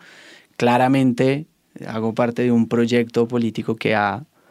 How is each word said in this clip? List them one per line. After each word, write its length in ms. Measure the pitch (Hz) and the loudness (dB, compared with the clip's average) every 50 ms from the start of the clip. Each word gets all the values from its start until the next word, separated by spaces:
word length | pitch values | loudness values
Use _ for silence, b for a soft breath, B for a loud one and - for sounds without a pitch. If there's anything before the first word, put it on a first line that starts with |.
| B B B B B B B B B B _ | B B B B B B B B B B _
Claramente 920 | - 123 120 120 123 127 127 135 135 131 131 117 117 127 131 135 147 160 - _ _ _ _ - - - 95 | 0 2 2 4 4 4 4 4 4 2 2 2 2 2 0 0 -2 -4 -10 _ _ _ _ -20 -16 -12 -10
hago 260 | - 110 110 113 104 | -6 -4 -4 -4 -2
parte 300 | 127 123 117 117 - 123 | 0 -2 -2 0 0 0
de 80 | 123 | 2
un 160 | 120 117 113 113 | 2 2 2 2
proyecto 600 | - 117 120 117 120 120 117 113 - 120 120 117 | 2 0 0 2 2 0 0 0 0 -2 -2 0
político 460 | 123 120 117 113 107 - 107 - 117 - | -2 -2 -2 -4 -4 -6 -6 -6 -6 -4
que 180 | - 110 110 | -2 -2 0
ha, 300 | 107 104 101 98 113 156 b b b b b | 0 0 -2 -2 -6 -10 b b b b b